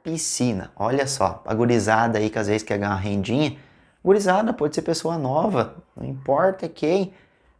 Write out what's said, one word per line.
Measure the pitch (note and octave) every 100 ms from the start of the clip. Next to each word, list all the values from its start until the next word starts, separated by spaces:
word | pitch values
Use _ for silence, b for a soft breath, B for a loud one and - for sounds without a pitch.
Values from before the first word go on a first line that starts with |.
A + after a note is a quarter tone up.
piscina. | - D#3+ - - A#2+ G2 F#2 -
Olha | G#2 C#3 C3+
só, | - F#2+ - -
a |
gurizada | A2 A#2+ A#2+ G2+ A2 A#2 A2
aí | G#2+
que | A2
às | G2+
vezes | G#2+
quer | - G#2
ganhar | G2+
uma | G2
rendinha, | G#2 G2+ G2 B2 D3+ G2+ B B B B
gurizada, | F3 G3+ G3+ F#3 A3+
pode | - D3
ser | -
pessoa | D#3+ D#3+ D#3+ E3+
nova, | C3 C#3+ G#3+ D#3+ A2 - - -
não | B2+
importa | C3+ C3 C#3 F#3 F#3+ E3+
quem. | - D#3 F#3 F#3+ b b b b b